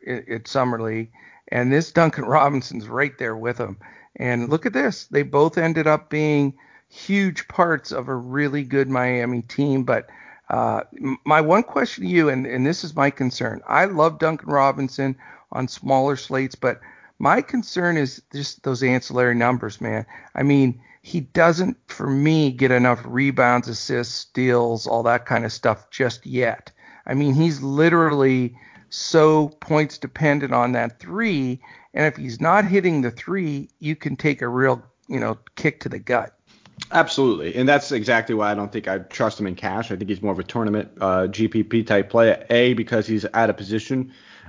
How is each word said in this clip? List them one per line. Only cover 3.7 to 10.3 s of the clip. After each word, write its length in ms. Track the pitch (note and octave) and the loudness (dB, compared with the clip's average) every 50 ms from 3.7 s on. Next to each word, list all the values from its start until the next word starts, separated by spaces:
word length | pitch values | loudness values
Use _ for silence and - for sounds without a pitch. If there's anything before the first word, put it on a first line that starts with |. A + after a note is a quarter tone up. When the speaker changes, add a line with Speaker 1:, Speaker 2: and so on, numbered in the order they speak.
| G2 - - - - - - _ - | -10 -12 -18 -20 -20 -20 -20 _ -12
Speaker 1:
And 340 | - - B2 B2 A#2+ A#2+ A#2+ | -6 -4 -2 -2 -2 -2 0
look 160 | D3 D#3+ - | -2 -2 -2
at 80 | B3 G#3 | -2 -2
this. 320 | C4 C#4 B3 - - - | -2 -2 -2 -2 -6 -8
They 160 | - - C#3+ D3 | -4 -2 -2 -2
both 340 | C3+ C#3 C#3+ D#3 D#3+ D#3+ | 0 2 2 2 2 2
ended 300 | F3 E3 E3 D#3+ D#3+ D3+ | 0 0 0 0 2 2
up 240 | D3+ D3+ D3+ - - | 2 2 2 0 -4
being 420 | D3+ D3+ D3+ D3+ D3+ C#3+ C#3+ C#3 C#3 _ _ _ - _ _ _ | -4 -2 0 2 2 2 2 0 -2 _ _ _ -20 _ _ _
huge 600 | - - - - G3 G3+ G3 F#3 D#3 - - - | -20 -14 -6 -2 -2 0 0 0 -2 -4 -8 -6
parts 440 | - - F3 E3+ D#3+ C3+ - - - | -2 0 0 2 0 -2 -4 -6 -8
of 160 | C3+ B2 C3 | -6 -6 -6
a 60 | C3+ | -6
really 500 | B2 A#2+ B2+ C3 C#3+ D3 C#3+ C3+ D3 C#3 | -6 -6 -4 -2 -2 0 0 -2 -2 -4
good 260 | B2 C#3 C#3 C#3 C3 | 0 0 2 2 2
Miami 500 | C3+ B2+ B2 B2 B2+ B2 A#2+ A#2+ B2 A#2+ | 2 0 0 0 0 0 0 -2 -2 -4
team. 440 | A#2 - - - C#3+ C#3+ C3+ C3+ B2 | -6 -4 -2 -2 0 2 2 0 2
But, 260 | B2+ A#2+ A2 - - - - - - | 0 0 0 -2 -6 -14 -20 -20 -20